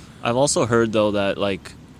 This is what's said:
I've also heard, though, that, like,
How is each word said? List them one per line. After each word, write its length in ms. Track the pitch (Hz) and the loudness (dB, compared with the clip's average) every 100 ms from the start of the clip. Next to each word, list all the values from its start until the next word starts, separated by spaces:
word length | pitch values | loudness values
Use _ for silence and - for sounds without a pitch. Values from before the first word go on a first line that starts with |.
| - - | -20 -8
I've 140 | 120 123 | -4 0
also 300 | 143 185 117 | 0 0 2
heard, 260 | 117 113 | 2 2
though, 160 | 107 104 | 2 0
that, 260 | 101 98 87 | 0 -2 -2
like, 340 | 101 92 - - - | -2 -4 -10 -20 -20